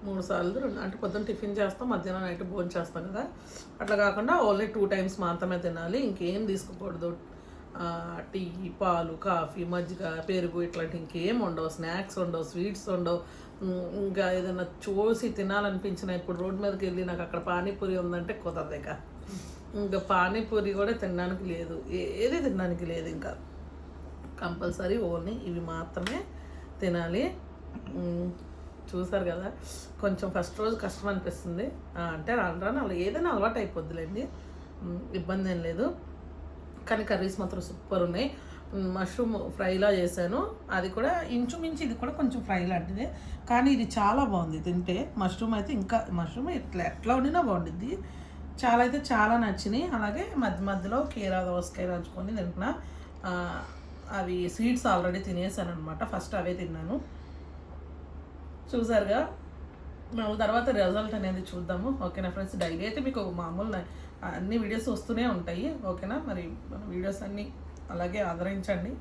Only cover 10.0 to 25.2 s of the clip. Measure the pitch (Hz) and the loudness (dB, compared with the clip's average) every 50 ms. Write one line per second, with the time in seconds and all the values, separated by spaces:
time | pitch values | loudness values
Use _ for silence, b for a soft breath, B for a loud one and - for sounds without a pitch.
10 | 190 165 160 160 160 - 190 185 175 170 165 175 170 170 - 175 165 160 175 170 | -4 -4 -2 -4 0 2 2 2 2 2 0 0 0 0 0 -2 -4 -2 -4 -6
11 | 160 151 - 170 165 190 233 247 214 180 165 160 160 160 - - 165 165 170 185 | -6 -4 -4 0 2 2 4 4 4 2 2 0 -2 -2 -2 -4 -4 -2 -2 -2
12 | 196 190 - 196 185 170 165 165 160 151 - 175 175 202 202 190 - 208 190 180 | -4 -4 -2 -2 0 0 0 -2 -2 -2 -2 0 0 0 -2 -4 -2 0 0 2
13 | 175 170 175 175 175 B B B B B B B 196 185 180 180 180 175 175 202 | 2 2 2 0 0 B B B B B B B -2 -2 0 0 -2 -4 -2 0
14 | 196 196 185 190 196 180 185 185 180 190 180 180 180 175 - - - 208 196 196 | 0 0 2 2 4 4 4 2 2 0 0 -2 -2 -4 -6 -8 -4 -2 2 4
15 | 208 220 233 226 247 226 - - 196 190 196 202 208 202 190 185 185 202 180 175 | 6 6 6 4 2 -2 0 0 0 2 2 2 2 2 0 0 0 -2 -2 -2
16 | - 190 180 180 175 - 180 170 180 190 196 190 202 202 196 185 190 185 180 180 | -2 -2 -2 -2 0 -2 -2 0 0 -2 0 2 2 2 2 2 0 0 0 0
17 | 185 180 175 165 170 170 - 170 170 185 180 175 180 202 202 196 202 190 185 180 | 0 0 -2 -2 -4 -2 -2 -4 0 2 2 2 2 0 -2 0 0 0 2 2
18 | 175 175 175 175 170 165 - - - 175 165 165 156 151 151 147 147 - 151 - | 2 0 0 0 -2 -2 -4 -4 -4 -4 -2 -2 -4 -4 -6 -6 -6 -6 -8 -8
19 | - - - - B B 196 185 B B B B B - - 208 208 196 185 190 | -8 -12 -14 -14 B B -8 -8 B B B B B -8 -4 -2 0 2 2 0
20 | 185 - 190 180 180 185 196 226 226 226 226 214 196 196 196 190 202 202 233 233 | 4 6 6 8 8 6 4 2 0 4 4 4 4 4 4 4 4 4 4 2
21 | - 185 180 175 180 180 185 185 190 180 170 165 170 160 165 160 - - 170 180 | 0 0 0 0 0 0 0 -2 -2 -4 -2 -4 -4 -4 -4 -6 -6 -2 -2 -2
22 | 180 - - 180 220 254 302 349 285 262 196 190 185 175 175 170 175 165 165 165 | 0 0 0 2 4 4 4 4 2 2 2 4 2 2 0 0 -2 -2 -2 -2
23 | 160 165 160 160 - - - - - - - - - - - - - - - - | -4 -4 -6 -6 -6 -6 -8 -8 -10 -12 -12 -12 -12 -12 -12 -14 -14 -14 -12 -12
24 | - - - - - - - - 233 175 170 - - 175 170 - 196 180 202 240 | -12 -12 -12 -12 -12 -12 -10 -4 -4 -4 -2 0 -2 -2 -2 0 0 2 2 2
25 | 214 170 170 165 | 2 2 0 0